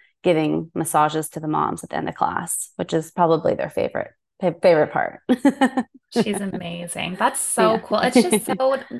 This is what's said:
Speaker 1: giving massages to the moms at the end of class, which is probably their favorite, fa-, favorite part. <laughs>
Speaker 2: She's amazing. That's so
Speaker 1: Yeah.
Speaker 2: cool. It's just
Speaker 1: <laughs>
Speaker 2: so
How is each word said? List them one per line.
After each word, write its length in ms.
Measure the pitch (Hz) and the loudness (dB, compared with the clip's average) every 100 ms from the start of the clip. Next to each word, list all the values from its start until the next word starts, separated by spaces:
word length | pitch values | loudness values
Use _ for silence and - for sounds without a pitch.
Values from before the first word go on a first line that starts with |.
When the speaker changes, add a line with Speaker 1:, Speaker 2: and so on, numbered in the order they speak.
| _ _ | _ _
Speaker 1:
giving 460 | 185 160 151 160 165 170 | 2 2 2 -2 -4 -6
massages 540 | 160 160 151 156 151 | 0 2 2 0 -6
to 100 | 156 | -8
the 80 | 156 | -4
moms 360 | 151 147 - | -2 -2 -4
at 60 | - | -6
the 40 | - | -6
end 140 | - | -6
of 60 | - | -4
class, 560 | - - 175 - - - | -2 -2 -6 -8 -10 -8
which 180 | - | -4
is 180 | 165 160 | -4 -4
probably 440 | - 170 160 - - | 0 2 4 2 -2
their 140 | 65 | -2
favorite, 420 | - - - - _ _ - | -4 -4 -4 -8 _ _ -4
fa-, 140 | 180 170 | -4 2
favorite 300 | 185 160 151 | 4 4 2
part. 300 | - 50 - - | 0 -4 -6 -2
<laughs> 580 | 254 285 - 262 - - - _ | 2 2 2 0 0 -8 -12 _
Speaker 2:
She's 320 | 233 220 196 | -2 -2 -2
amazing. 760 | 196 185 175 170 175 170 175 185 | -6 -8 -8 -10 -10 -8 -6 -2
That's 240 | 240 269 | -2 -2
so 360 | - - 220 220 | -4 2 2 2
Speaker 1:
Yeah. 20 | |
Speaker 2:
cool. 200 | - 180 | 0 0
It's 220 | 254 247 | 4 4
just 240 | 349 214 - | 6 2 0
Speaker 1:
<laughs> 120 | 254 | 0
Speaker 2:
so 220 | 262 269 - | 0 0 -4